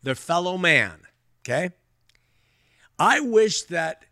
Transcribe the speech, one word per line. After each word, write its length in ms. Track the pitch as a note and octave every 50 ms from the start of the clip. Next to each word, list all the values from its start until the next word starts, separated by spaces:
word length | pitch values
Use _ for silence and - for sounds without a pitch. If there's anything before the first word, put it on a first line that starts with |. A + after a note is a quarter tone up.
| -
their 120 | C3+ B2+
fellow 420 | - - - E3+ F3 F3+ F3+ F#3
man, 440 | F#3 F3+ E3+ D3+ B2+ G#2+ F2+ D#2 - - _ _ _ _ _ _ _
okay? 300 | - B2 B2 D3 F3+ F3+ F3 _ _ _ _ _ _ _ _ _ _ _ _ _ _ _ _ _ _ _ _ _ _ _ _
I 220 | - E3 G#3 F#3+ D#4
wish 440 | D4 A#3+ A3 A3 A3 G#3+ - - -
that 420 | - E3+ E3 E3 D#3+ D#3+ - _ _